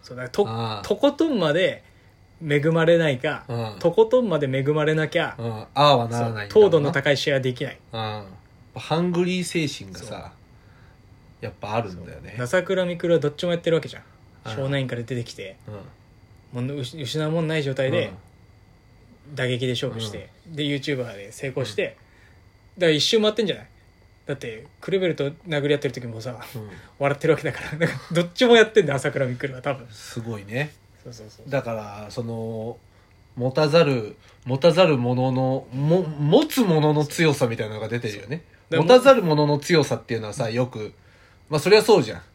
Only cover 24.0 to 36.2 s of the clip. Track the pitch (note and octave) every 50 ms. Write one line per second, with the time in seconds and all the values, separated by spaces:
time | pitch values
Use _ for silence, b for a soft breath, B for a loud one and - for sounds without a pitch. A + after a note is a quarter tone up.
24 | _ _ _ _ _ - C#3+ - - A#2+ A2 A2 C#3 - _ _ - - F3 F#3+
25 | F#3+ F3 D3 - C#3+ C#3+ D#3 - - F3+ D#3 D3 C#3 C#3+ D3 D3 - C#3 B2 C3
26 | B2 A#2 A2 A2+ A2+ C3 B2 A2 - - - A#2+ G#2+ G#2 F#2+ F2+ B B B _
27 | C#3 C#3+ C#3+ C#3 - D#3+ D#3 - - D3+ A#2+ - - - - D3+ E3+ - - C3
28 | - - E3+ E3+ F3 F3 - - C4 A#3 A#3+ A3+ A3 A3 - G#3+ F#3+ C#3+ C#3+ E3+
29 | - D3+ - D3 C#3 B2 B2 B2 - C3+ C3 B2+ B2 D3 C3+ C3 A#2+ A#2 A2 -
30 | - - - B2 A2 A2+ A2+ G#2 G2 G2+ A2 B2+ D3 D3+ - _ _ _ _ _
31 | _ B2 A#2 - A2 G#2+ - - - C#3+ C3 C3+ - A#2+ A#2 A2 G#2+ G#2 G2+ G#2
32 | G#2+ G#2 - C3 A#2 A#2 A#2 A2+ A2+ A2+ A2+ A2 A2 A#2 C#3 - _ b b b
33 | b b b _ _ _ _ - B2 C3 - - D#3 D3 D3 E3+ E3 D3 C3+ B2
34 | G#2+ G2+ - b b b b b _ B2 B2+ C#3 - E3+ D#3 E3 F#3 E3 D3+ B2
35 | B2 B2 B2+ B2+ B2+ C3 B2+ B2+ C3 C3 C3 C3 B2+ - B2 C3 C#3+ D3+ E3+ F#3+
36 | F3+ D#3 D3+ C#3+